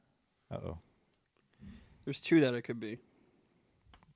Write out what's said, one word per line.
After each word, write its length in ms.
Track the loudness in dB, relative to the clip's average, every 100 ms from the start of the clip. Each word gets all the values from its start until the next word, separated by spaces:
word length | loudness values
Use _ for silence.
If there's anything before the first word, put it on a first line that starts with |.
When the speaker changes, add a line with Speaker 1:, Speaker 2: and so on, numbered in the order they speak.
| _ _ _ _ -14
Speaker 1:
Uh-oh. 260 | -10 -10 -12 -14 _ _ _ _ _ _ -20 -20 -20 -20 -14
Speaker 2:
There's 160 | -8 -6
two 200 | 4 6
that 100 | 6
it 100 | 4
could 160 | -2 -6
be. 200 | -6 -10 -14 -20 -20 _ _ _ _ _ -20 -20 -20